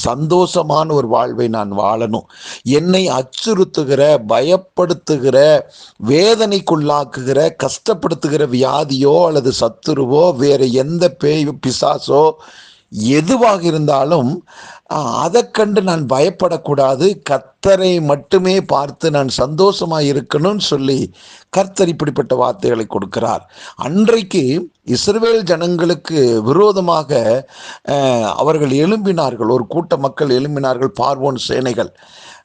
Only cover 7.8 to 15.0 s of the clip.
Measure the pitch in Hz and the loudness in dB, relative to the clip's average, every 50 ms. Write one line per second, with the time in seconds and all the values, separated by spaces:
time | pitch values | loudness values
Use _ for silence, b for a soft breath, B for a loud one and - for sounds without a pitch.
7.8 | - - 214 156 - - 165 - - 147 147 147 147 123 123 123 131 127 135 143 | -4 -4 -4 -2 -2 -4 -4 -2 -4 -2 0 0 -2 0 0 0 0 0 0 -2
8.8 | 156 139 139 131 139 139 151 170 180 160 156 143 120 127 120 - 127 113 - _ | -4 -4 -2 0 2 4 4 4 4 2 2 0 0 -2 -2 0 -2 -4 -4 _
9.8 | - 160 151 135 135 120 135 151 175 180 151 120 139 143 139 127 135 127 117 131 | -4 -4 -2 -2 0 2 2 4 4 2 2 2 2 2 2 2 2 2 0 0
10.8 | 131 147 170 170 180 175 175 - 151 147 151 156 147 147 143 - - 127 120 - | -2 -2 -2 0 0 0 -2 0 -2 0 0 0 -2 -4 -4 -4 -6 -4 -2 0
11.8 | 151 143 147 135 - 131 135 143 156 156 151 B B B B B B B B B | -2 -2 -2 -2 -2 0 2 4 4 4 2 B B B B B B B B B
12.8 | B B - 104 107 120 139 156 156 185 269 240 240 226 202 185 165 175 156 160 | B B -8 -4 0 2 2 2 2 0 2 2 4 2 2 2 0 -2 0 0
13.8 | 151 147 143 135 139 151 175 156 120 127 165 - - B B B B B B B | 0 0 0 0 2 2 2 2 2 0 -2 -4 -10 B B B B B B B
14.8 | B - - 156 | B -8 -6 -4